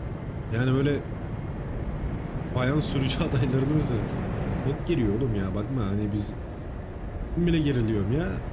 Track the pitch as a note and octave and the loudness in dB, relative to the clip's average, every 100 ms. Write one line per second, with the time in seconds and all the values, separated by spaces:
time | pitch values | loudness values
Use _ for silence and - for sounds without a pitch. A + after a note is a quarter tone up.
0 | - - - - - A2+ B2+ C3 C#3+ C#3+ | -6 -6 -6 -6 -2 0 4 4 4 2
1 | - - - - - - - - - - | -2 -6 -6 -6 -6 -4 -4 -4 -4 -2
2 | - - - - - B2 B2+ D3+ C#3+ D#3 | -4 -4 -4 -4 -2 0 2 2 2 2
3 | C3 - D#3 C#3 C3+ C3 C3 D3+ D3 A#2 | 2 2 2 2 2 2 2 2 2 0
4 | G2+ - - - - - C3 C#3 - D#3+ | 0 -2 -2 -2 -2 -2 0 -2 0 2
5 | A2+ G#2 C3 G#2 F#2+ G2 G#2+ C3 G2 G2+ | 2 2 2 0 0 -2 -2 0 0 0
6 | G#2 G#2 G#2 - - - - - - - | 0 0 -2 -4 -8 -8 -8 -8 -8 -8
7 | - - - D#3 F3 E3 D3 B2+ A2 A2 | -6 -6 -4 0 4 4 4 4 2 2
8 | G2 C3+ F3+ F#3+ - | 2 2 0 -2 -4